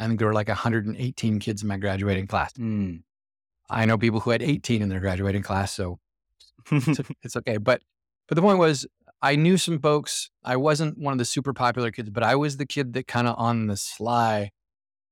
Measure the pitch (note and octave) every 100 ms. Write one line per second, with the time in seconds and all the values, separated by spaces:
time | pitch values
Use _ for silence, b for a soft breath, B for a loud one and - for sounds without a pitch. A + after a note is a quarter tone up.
0 | A2+ A2 A2 G#2+ G#2+ G#2 A#2+ A2+ G#2 A2
1 | B2+ - A2+ G#2+ A#2 G2+ G#2 G2 G2+ F#2+
2 | G2+ F#2+ F#2+ G2 C#2+ - A2+ G#2+ F#2+ E2
3 | _ _ _ _ _ _ - A2+ A2 A2
4 | A#2 A2 A#2+ A2+ A#2+ C#3+ - A#2 G2+ F#2+
5 | F#2+ F#2 G2 G2 F#2+ G2 G2 - F2+ F2
6 | _ _ _ _ _ _ - D3 D3 C#3+
7 | C3+ - C3 A#2+ B2 G#2+ G#2 B2 _ _
8 | _ _ - D#3 G3+ F#3 E3 C3+ C3 _
9 | _ - C#3 D3 E3 F#3+ - D#3+ D3+ D3
10 | C#3+ - - _ - B2+ D3+ D3+ D#3 D3
11 | C#3+ C3 A#2+ - C3 A#2+ B2 A#2+ A#2 G#2+
12 | G#2+ G#2+ A2 C3+ D3 C#3 C#3 D3 B2+ B2
13 | - A#2+ A#2+ A#2 A#2 A#2 G#2+ G2+ - -
14 | A2 A#2+ A2+ G#2+ G2+ _ _ _ _ _
15 | _